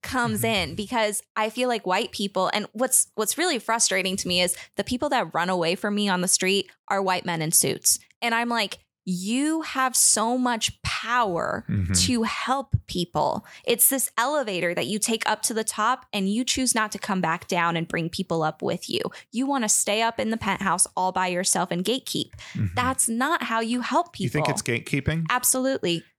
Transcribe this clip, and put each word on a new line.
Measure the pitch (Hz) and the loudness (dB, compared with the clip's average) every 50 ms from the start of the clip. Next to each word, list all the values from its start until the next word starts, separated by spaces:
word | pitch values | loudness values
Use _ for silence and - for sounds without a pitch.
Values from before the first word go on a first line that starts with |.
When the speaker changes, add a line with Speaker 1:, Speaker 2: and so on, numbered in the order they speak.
Speaker 1:
comes | - - 269 254 240 233 214 202 | -8 -4 -2 0 0 0 0 0
Speaker 2:
Mm-hmm. | 220 226 226 196 175 135 | 0 0 2 0 0 -2
Speaker 1:
in, | 165 | -4
because | 196 208 196 247 233 220 208 202 - - _ _ | -6 -6 -2 0 0 0 2 0 -4 -8 _ _
I | - 214 220 | -2 -2 -2
feel | 214 247 247 254 | 0 0 0 0
like | 240 220 - | 0 0 0
white | 180 180 202 247 - | 0 2 2 0 -2
people, | - - 208 196 - 190 185 - | -4 -4 -4 -2 0 0 0 2
and | - 208 208 - | 0 -2 -4 -4
what's, | _ 220 254 254 - - - - _ | _ -2 0 2 2 2 2 0 _
what's | - 214 208 - - | -2 -2 -2 0 0
really | 339 370 311 226 | 0 0 0 0
frustrating | - - 226 233 - - 190 190 180 190 185 | 0 -2 0 2 2 2 2 0 0 0 -2
to | 196 - 185 | -2 -2 0
me | 180 180 | 2 2
is | 180 175 - - - - _ | 2 2 0 -4 -10 -10 _
the | - 202 | -6 -4
people | - 247 247 311 294 | -2 -2 -2 0 0
that | 285 240 190 165 - | 2 0 0 0 0
run | 160 175 190 | -2 0 0
away | 190 180 165 165 180 | 0 2 2 0 0
from | - - 208 208 | 0 -2 -2 0
me | 208 208 202 | 0 0 2
on | 185 180 | 2 0
the | 175 185 | 2 2
street | - - 190 185 196 196 - - - _ _ - | 2 2 2 2 2 2 0 -2 -14 _ _ -2
are | 202 190 | -2 0
white | 196 190 185 175 - | 2 0 0 0 0
men | 180 170 165 | -2 -2 -2
in | 156 156 | 0 2
suits. | 170 - - - - - - - - - - _ _ _ | 2 2 2 2 -2 0 0 0 0 0 -4 _ _ _
And | - 233 226 | -2 0 0
I'm | 226 240 240 | 0 0 0
like, | 233 226 208 196 - - _ _ _ _ _ | 0 0 -2 -2 -4 -14 _ _ _ _ _
"You | 185 185 175 185 202 233 262 285 311 320 320 | -4 -4 -4 -2 -2 0 2 2 2 0 -2
have | 311 - - 269 262 254 247 | -4 -4 -2 0 2 2 4
so | - - - - - 220 226 247 254 | 4 4 4 4 4 2 0 2 2
much | 254 247 240 220 - - - _ | 2 0 0 0 -2 -4 -4 _
power | - - - - - 220 240 247 233 202 170 165 - - - - 220 - | -4 -4 -4 -4 -2 0 0 2 2 2 0 -2 -2 -2 -2 -4 -4 -2
Speaker 2:
Mm-hmm. | - 104 92 85 | -2 0 0 2
Speaker 1:
to | 95 92 - 185 247 233 226 | 2 2 2 2 2 2 2
help | 226 - - - - 262 277 262 _ - - - | 0 -2 -4 -2 0 0 -2 0 _ -2 -2 -2
people. | - - 180 175 - - 156 139 - - - - - - - - | -2 -4 -4 -4 -2 0 0 0 2 0 -2 -6 -10 -20 -6 0
It's | - 240 - - - | 0 2 4 4 2
this | 269 262 - - _ - | 4 0 -2 -2 _ -2
elevator | 233 269 302 302 254 214 190 170 165 175 175 | 0 2 0 0 0 0 -2 0 0 0 0
that | 175 135 | -2 -2
you | 127 208 208 | -2 -2 -2
take | - - 226 220 - - | 0 0 -2 0 0 -2
up | 214 214 | -2 0
to | - - 226 | -2 -2 -2
the | 220 214 | -2 -2
top | - - - 208 233 254 262 - _ | -4 -2 0 0 0 0 0 -4 _
and | - 208 190 190 | -2 -2 0 0
you | 208 233 254 | 0 0 0
choose | - - 277 262 247 - | 0 0 0 0 0 2
not | 226 214 214 | 0 0 -2
to | - 196 | -4 -8
come | - - 196 185 | -4 -2 0 0
back | 175 160 165 180 - - | 0 0 -2 -2 -2 -2
down | 190 175 170 170 170 | 0 2 2 2 2
and | 165 170 - | 0 -2 -2
bring | - 170 160 170 | -2 -2 -2 -2
people | - - 185 - 170 165 | -4 -6 -4 -2 0 0
up | 156 156 - _ | 0 -2 -2 _
with | - - - 185 - - | -4 -4 -2 -4 -4 -4
you. | - - - - - - - _ | -4 -2 -2 -4 -6 -10 -18 _
You | - 220 269 | -4 -2 -2
wanna | 269 277 262 226 214 | 0 0 0 2 2
stay | - - - 220 202 220 | 2 2 2 0 2 2
up | 226 226 233 - | 2 0 0 -2
in | 214 220 | -2 -2
the | 220 | -2
penthouse | 220 - 196 185 - 208 190 165 185 - - _ | -2 0 -2 -2 0 0 0 2 2 0 -2 _
all | 190 185 185 | 0 0 0
by | 180 185 185 185 | 0 0 0 0
yourself | 180 175 185 - - 185 175 - | 0 0 0 2 2 0 0 0
and | 175 175 185 | -2 -2 0
gatekeep." | - 247 269 _ - - - - - - - - - - | 0 -2 -2 _ -4 -4 -4 -4 -6 -10 -18 -18 -10 -4
Speaker 2:
Mm-hmm. | - 110 90 - | -4 -4 -2 0
Speaker 1:
That's | - 247 254 262 - - - | 0 0 0 0 0 0 0
not | 226 233 254 294 339 330 233 | 0 0 0 0 0 -2 0
how | 233 233 226 | -2 -2 -2
you | 233 226 247 247 | 0 0 -2 -2
help | 233 - 240 320 349 - | -2 2 2 2 0 0
people. | - - - | -6 -4 -4
Speaker 2:
You | 127 | -2
think | - 147 151 151 | 0 0 0 0
it's | - - | 0 0
gatekeeping? | - - 117 117 - - - 139 131 - 156 165 165 160 | 0 -2 -2 -2 -2 -2 -2 0 0 0 0 0 0 0
Speaker 1:
Absolutely. | 247 254 - - - 262 254 269 269 - - 180 170 165 - _ _ | 0 2 2 2 2 2 2 0 0 0 0 0 0 0 -4 _ _